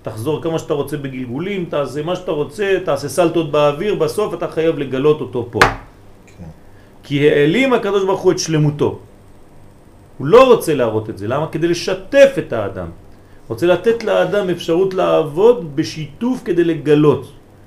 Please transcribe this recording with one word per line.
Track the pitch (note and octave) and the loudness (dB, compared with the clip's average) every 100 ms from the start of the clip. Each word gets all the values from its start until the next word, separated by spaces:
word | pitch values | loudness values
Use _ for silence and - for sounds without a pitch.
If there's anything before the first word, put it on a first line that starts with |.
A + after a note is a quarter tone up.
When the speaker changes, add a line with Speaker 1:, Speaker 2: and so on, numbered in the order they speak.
Speaker 1:
תחזור | - G#2+ B2+ D3 | -14 -8 -4 -4
כמה | E3 D#3+ | -2 -6
שאתה | D#3 | -4
רוצה | D3 C#3 D3 | -4 -4 -6
בגלגולים, | C3+ B2+ B2 B2 F#3 G3+ D#3+ | -8 -10 -8 -6 -6 -6 -4
תעשה | D3 C3+ C#3 | -4 -4 -6
מה | D#3 F3+ | -6 -6
שאתה | - | -4
רוצה, | D3+ D3 - G3 F#3 | -4 -4 -4 -2 0
תעשה | F3+ C#3 C#3 | 0 -4 -4
סלטות | - E3+ E3+ D#3 | 0 0 2 0
באוויר, | D3 D3 C#3+ G#3 | 2 2 0 -2
בסוף | F3 D3+ F3+ G#3 | 0 -2 -2 -4
אתה | E3+ D#3+ | -4 -6
חייב | - E3 D3 | -2 0 0
לגלות | C3+ C3 D3 D3+ | -4 0 2 2
אותו | A#2 A#2+ G#2+ | -2 -6 -6
פה. | G#2+ - - - - - - - | 0 0 -2 -14 -20 -20 -20 -20
Speaker 2:
כן. | - D#2+ - - - - - | -20 -20 -20 -20 -20 -20 -20
Speaker 1:
כי | - C#3+ D3 | -4 2 4
העלים | D3+ D3 G3+ C4+ | 4 4 2 2
הקדוש | A#3 G3+ G3 | 2 0 0
ברוך | F#3+ F#3+ | 0 2
הוא | F#3 | 2
את | E3+ | 0
שלמותו. | - D#3 D3+ D3 A#2 G#2 - - - - - - - - - - - - | 0 0 0 0 -2 -2 -14 -20 -20 -20 -20 -20 -20 -20 -20 -20 -20 -8
הוא | C3 | 4
לא | A3+ C4 | 6 8
רוצה | A#3 - | 6 4
להראות | C#3+ A#2 G#2+ A2 | 0 2 0 -4
את | F2+ | -8
זה. | G#2 | -4
למה? | C3+ D#3 | -4 -4
כדי | D#3 E3+ | -2 -2
לשתף | E3+ - F#3 - C#4 C4+ E3 | -2 -4 -6 -2 4 4 4
את | - | -6
האדם. | A#2 G2+ F#2 E2+ F2 - - - - - | -4 -6 -6 -12 -12 -20 -20 -20 -20 -12
רוצה | A2 E3+ | -2 2
לתת | F3 A#3 A3+ | 2 2 0
לאדם | G#3 F#3 E3 G3+ F#3+ | 0 0 0 0 -2
אפשרות | E3+ - E3 F#3+ | -4 -2 0 0
לעבוד | F#3 F3 D#3+ D3+ C#3+ A3 A3+ E3 C#3 | 0 0 2 0 2 4 4 -2 -6
בשיתוף | D#3 D#3 D3+ - A#3+ B3+ | -6 -6 -12 -6 -4 -4
כדי | A3+ E3+ | -2 0
לגלות. | E3 D#3 C#3 D3 D3+ B2+ A#2 - - - | 0 0 2 4 4 2 -2 -20 -20 -20